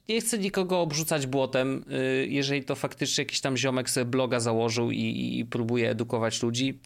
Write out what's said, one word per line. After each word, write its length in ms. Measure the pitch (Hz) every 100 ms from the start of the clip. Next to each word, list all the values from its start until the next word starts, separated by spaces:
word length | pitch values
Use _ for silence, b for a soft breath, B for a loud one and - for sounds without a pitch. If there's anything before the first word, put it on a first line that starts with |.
| -
nie 120 | 226
chcę 160 | 226 226
nikogo 440 | 196 196 185 180
obrzucać 460 | 170 147 160 160 135
błotem, 580 | 135 131 131 131 131 - 135 131 131
y, 40 | 131
jeżeli 340 | 139 135 143
to 120 | 131 139
faktycznie 460 | 143 - 139 -
jakiś 200 | 135 -
tam 160 | 139 131
ziomek 320 | 131 127 127
sobie 160 | - 120
bloga 340 | 127 127 123
założył 520 | 117 113 117 113 117
i, 60 | 110
i, 400 | 113 120 123 123
i 60 | 117
próbuje 440 | 123 113 120 117
edukować 540 | 113 117 120 113 113
ludzi, 360 | 120 120 135 135